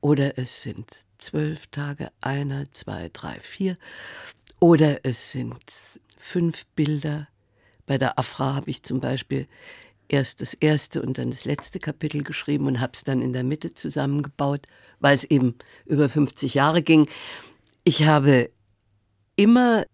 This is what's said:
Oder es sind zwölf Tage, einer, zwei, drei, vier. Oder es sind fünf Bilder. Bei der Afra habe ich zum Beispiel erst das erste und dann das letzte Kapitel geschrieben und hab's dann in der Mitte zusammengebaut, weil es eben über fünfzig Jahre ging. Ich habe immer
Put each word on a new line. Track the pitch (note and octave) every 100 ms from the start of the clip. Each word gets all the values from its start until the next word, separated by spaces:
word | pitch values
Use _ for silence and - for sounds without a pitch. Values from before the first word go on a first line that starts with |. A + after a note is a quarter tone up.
Oder | D3 D3 C#3 C3+
es | B2+ -
sind | - - A2+ - _ _
zwölf | - D#3 D3+ D#3 -
Tage, | - C#3+ C#3+ - _
einer, | - C#3 C#3+ C3+ C#3+
zwei, | - - G2+ -
drei, | - - -
vier. | - - F#3+ F3+ - - - - - - - -
Oder | E3+ E3 D#3 C#3+
es | C3+ A#2+ -
sind | C3 A#2+ A#2+ - - - - _ -
fünf | - F3 E3+ - -
Bilder. | - D3 D3+ D3+ D3+ D3 _ _ _ _ _ _
Bei | C#3
der | B2+ -
Afra | B2+ - C3+
habe | C#3 -
ich | C3+
zum | - C3+
Beispiel | B2+ C3 - C3+ C#3 - - - - _ _
erst | C#3+ C3 -
das | A#2+
erste | - D3+ D3+ - D3
und | B2+ C3
dann | B2
das | B2
letzte | - C#3+ - F#3
Kapitel | - - D3+ D3
geschrieben | C#3+ D3+ - D3 C#3
und | B2+
hab's | B2+ -
dann | - C3
in | B2
der | B2+
Mitte | B2+ D3+ F3
zusammengebaut, | - D#3+ D3 C#3 C#3+ C#3 - C#3+ C#3+ - _ _ _
weil | C#3
es | C#3
eben | - C#3+ B2+ A#2+ - -
über | - C#3+ D3
fünfzig | D3+ C#3+ - C3+
Jahre | C#3 C#3+ E3
ging. | D#3 D#3+ D3 - - - - _ _ _
Ich | - D3+
habe | D3+ D3+ C#3 C3 A#2 _ _ _ _ _ _ _ _ -
immer | G#3 A#3+ B3 A3+ -